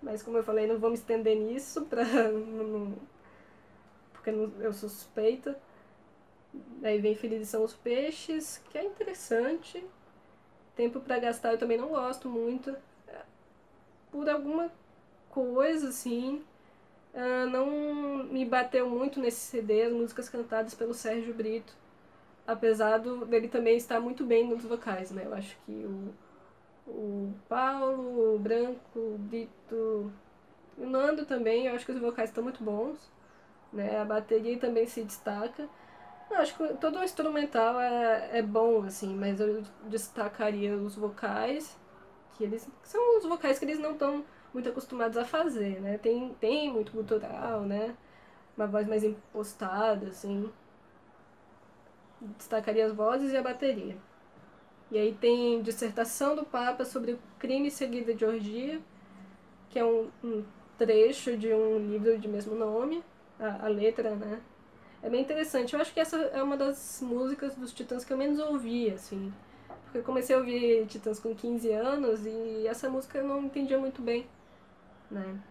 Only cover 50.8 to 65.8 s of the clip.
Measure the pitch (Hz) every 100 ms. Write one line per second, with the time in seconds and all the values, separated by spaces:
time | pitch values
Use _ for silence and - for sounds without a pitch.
50.8 | - - - - - - - - - -
51.8 | - - - - 214 208 - 226 214 214
52.8 | 220 214 214 254 277 269 247 247 277 214
53.8 | - 190 - - - - - - - -
54.8 | - 214 214 208 233 240 240 233 220 220
55.8 | 226 208 233 - 277 302 302 247 247 247
56.8 | 254 262 233 240 - - 233 262 285 285
57.8 | 262 240 233 220 220 226 202 220 277 311
58.8 | - - - - - - - - - 254
59.8 | 233 233 226 - 240 220 214 - - -
60.8 | 226 220 220 277 - 233 220 220 220 220
61.8 | 208 208 214 226 214 208 208 214 220 214
62.8 | 269 330 - - - - 220 202 214 208
63.8 | 214 226 226 208 214 220 - - - -
64.8 | - - 226 240 269 302 311 262 247 294